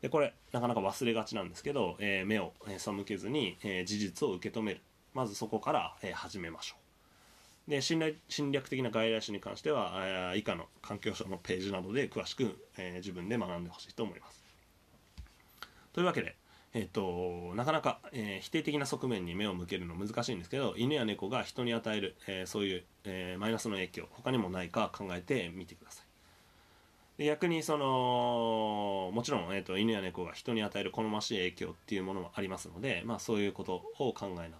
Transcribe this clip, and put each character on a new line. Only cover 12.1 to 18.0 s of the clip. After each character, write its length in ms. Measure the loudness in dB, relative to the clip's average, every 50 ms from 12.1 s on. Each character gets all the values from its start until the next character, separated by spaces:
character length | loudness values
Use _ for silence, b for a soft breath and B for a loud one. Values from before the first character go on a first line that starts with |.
| -2 -4 -4
し 80 | -4 0
く、 240 | 0 0 0 0 -4 -14 -18 -10
え 140 | -8 -8 -6
ー、 40 | -6
自 160 | -6 -6 -6 -6
分 160 | -6 -4 -2
で 100 | 0 0
学 200 | 0 -2 -2 -4
ん 60 | -4
で 60 | -6
ほ 100 | -10 -12
し 60 | -16
い 80 | -14 -6
と 80 | -4 -4
思 120 | -4 -4
い 40 | -10
ま 100 | -16 -18
す。 140 | -20 -20 -20 -20 -20 -20 -20 _ _ -20 _ _ -20 -20 -20 -20 _ -16 -16 B B B B B B B B B B B B B _
と 80 | 4
い 20 | 4
う 40 |
わ 60 | 4 4
け 100 | 2 0
で、 140 | -2 -6 -12 _ B B B B B -4
え 80 | -4 -4
っ 60 | 0
と、 680 | 0 0 0 2 0 0 0 -2 -2 -4 -6 -4 -2
な 100 | 0 2
か 80 | 2 2
な 80 | 4
か、 200 | 4 2 0 0